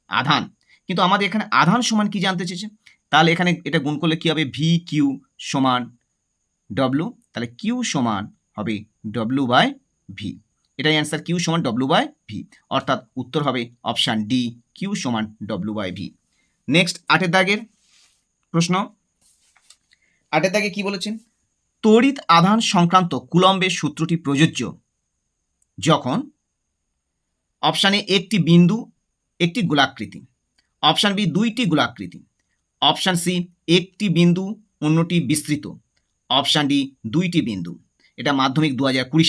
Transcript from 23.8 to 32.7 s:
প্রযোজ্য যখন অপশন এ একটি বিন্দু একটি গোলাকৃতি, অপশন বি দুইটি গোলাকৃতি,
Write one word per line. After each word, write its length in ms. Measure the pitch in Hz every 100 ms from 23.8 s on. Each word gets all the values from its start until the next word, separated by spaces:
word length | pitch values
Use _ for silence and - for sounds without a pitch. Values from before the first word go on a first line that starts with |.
| 147 151 165 170 143
প্রযোজ্য 360 | 139 156 160 107 - _ _ _ _ _ _ _ _ _ -
যখন 400 | 123 143 127 175 302 _ _ _ _ _ _ _ _ _ _ _ _ _ 143
অপশন 240 | - 196 202
এ 20 | - 190
একটি 200 | - 208 147
বিন্দু 280 | 170 175 226 - _ _ _ _ - 170
একটি 160 | 170 170
গোলাকৃতি, 500 | 147 131 - 101 - - _ _ _ _ _ 147
অপশন 200 | 160 208 196
বি 60 | 196 156
দুইটি 260 | 233 233 214
গোলাকৃতি, 480 | 147 117 - 90 85 - _ _ _ _